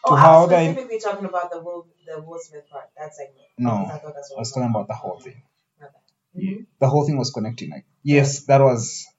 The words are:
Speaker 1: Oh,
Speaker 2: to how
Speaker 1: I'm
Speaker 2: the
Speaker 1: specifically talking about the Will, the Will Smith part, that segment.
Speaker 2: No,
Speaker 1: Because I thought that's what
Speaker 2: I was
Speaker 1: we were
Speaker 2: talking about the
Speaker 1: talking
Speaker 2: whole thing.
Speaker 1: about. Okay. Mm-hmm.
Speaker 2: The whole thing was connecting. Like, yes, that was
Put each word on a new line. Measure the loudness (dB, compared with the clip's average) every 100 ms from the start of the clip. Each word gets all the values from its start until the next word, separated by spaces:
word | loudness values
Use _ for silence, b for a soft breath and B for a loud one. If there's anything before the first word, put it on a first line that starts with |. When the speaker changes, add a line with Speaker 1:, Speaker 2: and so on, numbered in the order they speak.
| 2
Speaker 1:
Oh, |
Speaker 2:
to | 6
how | 8 8
Speaker 1:
I'm | 8
Speaker 2:
the | 4 4
Speaker 1:
specifically | -2 -8 -8
talking | -6 -6
about | -6 -6 -6
the | -10
Will, | -12 -14 -16 _ -16
the | -16
Will | -14 -18
Smith | -18 -20 _
part, | -20 -20 -18
that | -18
segment. | -16 -20 _ _ -6
Speaker 2:
No, | -4 -4
Speaker 1:
Because | -6
I | -10
thought | -16
that's | -18 -16
what | -12
Speaker 2:
I |
was | -10 -6
Speaker 1:
we |
were | -4
Speaker 2:
talking | -4
about | -6
the |
Speaker 1:
talking | -12 -12
Speaker 2:
whole | -14
thing. | -18 -20 _ _ _ _
Speaker 1:
about. | -20 _ _ _ _ -10
Okay. | -10
Mm-hmm. | -10 -16 _
Speaker 2:
The | 0
whole | 0 0
thing | -2
was | -4
connecting. | -8 -10 -10 -14
Like, | -16 _ _
yes, | 2 2 2 -4
that | 2 4
was | 6 2 -6 -12 -18